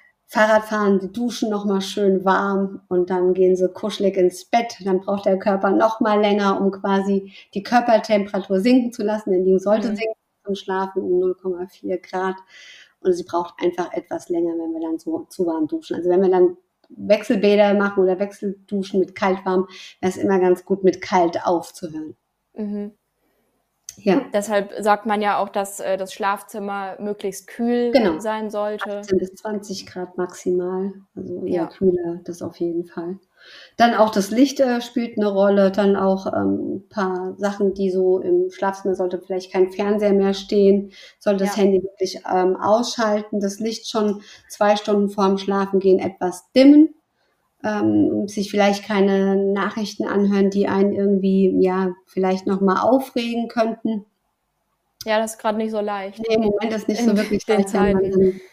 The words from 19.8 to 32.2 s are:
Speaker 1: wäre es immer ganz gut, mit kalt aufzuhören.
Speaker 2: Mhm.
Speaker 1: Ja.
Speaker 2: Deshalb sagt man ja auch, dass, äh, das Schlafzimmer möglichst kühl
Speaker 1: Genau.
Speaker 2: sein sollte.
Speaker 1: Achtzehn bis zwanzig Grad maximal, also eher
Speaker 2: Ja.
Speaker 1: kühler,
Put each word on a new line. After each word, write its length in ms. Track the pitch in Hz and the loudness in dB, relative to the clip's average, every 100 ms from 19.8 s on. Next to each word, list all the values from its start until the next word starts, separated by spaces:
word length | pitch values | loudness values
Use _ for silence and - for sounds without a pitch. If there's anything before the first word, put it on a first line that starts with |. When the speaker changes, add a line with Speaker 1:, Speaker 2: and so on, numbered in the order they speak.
| - - | -20 -6
Speaker 1:
wäre 100 | 185 | -4
es 60 | 185 | -2
immer 220 | 208 190 | 0 2
ganz 260 | 180 180 - | 4 2 0
gut, 180 | 196 | 2
mit 180 | 190 180 | 2 0
kalt 440 | - 190 170 170 - | -2 2 2 0 -2
aufzuhören. 680 | 170 - - 170 156 156 - _ _ _ - | -2 -4 -14 -12 -12 -12 -16 _ _ _ -12
Speaker 2:
Mhm. 380 | 208 208 208 208 _ _ _ _ _ _ _ _ - - | -8 -8 -10 -14 _ _ _ _ _ _ _ _ -20 -6
Speaker 1:
Ja. 260 | - 190 - | 0 0 0
Speaker 2:
Deshalb 400 | 208 208 208 202 - | -4 0 -2 -2 -4
sagt 260 | 208 208 226 | 0 0 0
man 160 | 208 | -2
ja 160 | 208 180 | 0 -2
auch, 100 | 202 | -2
dass, 320 | 208 196 - | -4 -6 -8
äh, 160 | - 190 | -6 -4
das 180 | 190 | -6
Schlafzimmer 840 | - 196 202 - 220 202 202 190 - | -4 -4 -4 -8 -10 -8 -8 -10 -10
möglichst 480 | 208 208 196 185 - | -8 -6 -8 -10 -16
kühl 440 | - 233 240 240 | -4 -2 0 2
Speaker 1:
Genau. 260 | 247 202 165 | 2 2 0
Speaker 2:
sein 300 | 214 220 214 | -4 -6 -6
sollte. 480 | 208 208 214 202 202 | -4 -4 -6 -8 -10
Speaker 1:
Achtzehn 200 | 202 190 | -2 -2
bis 180 | 185 - | -2 -8
zwanzig 500 | 220 208 202 196 - | -8 -8 -8 -14 -12
Grad 320 | 185 180 - | -12 -12 -8
maximal, 760 | 180 - - 180 180 185 196 190 _ 190 | -8 -6 -4 -2 -2 -6 -8 -10 _ -16
also 300 | 185 180 190 | -12 -10 -6
eher 80 | |
Speaker 2:
Ja. 140 | 180 165 | -4 -6
Speaker 1:
kühler, 520 | - 190 175 170 175 | 0 0 2 -4 -8